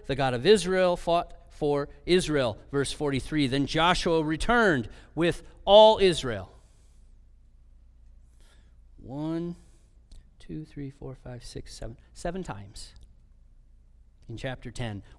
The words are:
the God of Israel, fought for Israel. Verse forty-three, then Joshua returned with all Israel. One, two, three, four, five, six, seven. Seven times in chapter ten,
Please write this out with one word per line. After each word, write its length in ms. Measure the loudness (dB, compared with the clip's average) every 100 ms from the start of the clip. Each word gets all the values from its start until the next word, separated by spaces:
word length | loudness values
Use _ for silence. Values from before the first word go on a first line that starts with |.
| -6
the 100 | -2
God 200 | -2 2
of 100 | 4
Israel, 500 | 4 4 2 2 0
fought 380 | 0 0 -2 -10 -18
for 400 | -6 -2 -2 -4 -8 0
Israel. 540 | 0 2 0 0 -4 -6
Verse 200 | -4 -4
forty-three, 560 | -4 -4 -4 -2 -2 0
then 180 | 0 -2
Joshua 580 | 0 2 2 0 0
returned 640 | 0 -2 2 4 4 2 -2 -12 -12 -2
with 260 | -2 -2 -8 -6 8
all 320 | 10 10 8
Israel. 540 | 2 2 -4 -6 -10 -18 -20 -20 -20 -20 -20 -20 -20 -20 -20 -20 -20 -20 -20 -20 -20 -20 -20 -20 -20 -20 -20 -20 -20 -20
One, 580 | -14 -10 -6 -6 -8 -10 -18 -20 _ _ _ -20 -20 -20
two, 260 | -16 -14 -14
three, 260 | -14 -16
four, 240 | -16 -18 -16
five, 280 | -16 -16
six, 320 | -16 -16 -16 -14
seven. 220 | -14 -16 -20
Seven 300 | -12 -10 -8
times 500 | -10 -12 -14 -18 -18 -20 -20 -20 -20 -20 -20 -20 -20 -20 -20 -20 -20 -20 -16
in 80 | -10
chapter 340 | -10 -10 -12
ten, 320 | -10 -8 -10 -14